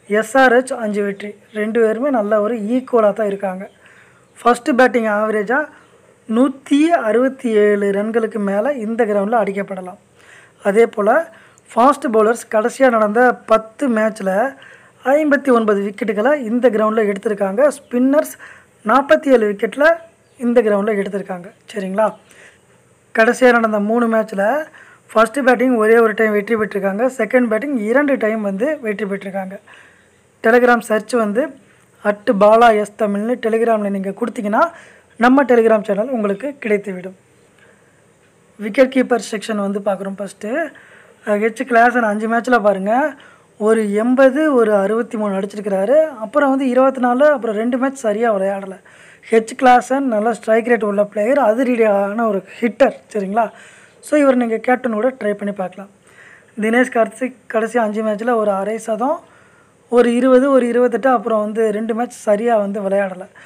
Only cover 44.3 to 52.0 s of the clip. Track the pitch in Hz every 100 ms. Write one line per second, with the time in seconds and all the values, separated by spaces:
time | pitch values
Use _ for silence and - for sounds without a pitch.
44.3 | 262 311 262 214 208 196 226 240 220 208
45.3 | 190 196 202 202 190 202 294 320 247 220
46.3 | 294 285 269 269 254 269 262 247 247 302
47.3 | 277 226 208 233 247 269 269 220 208 233
48.3 | 202 190 196 190 190 _ - - - -
49.3 | 226 220 254 254 247 - 262 269 214 220
50.3 | 214 - 226 226 233 208 202 202 214 208
51.3 | 285 226 220 247 240 220 202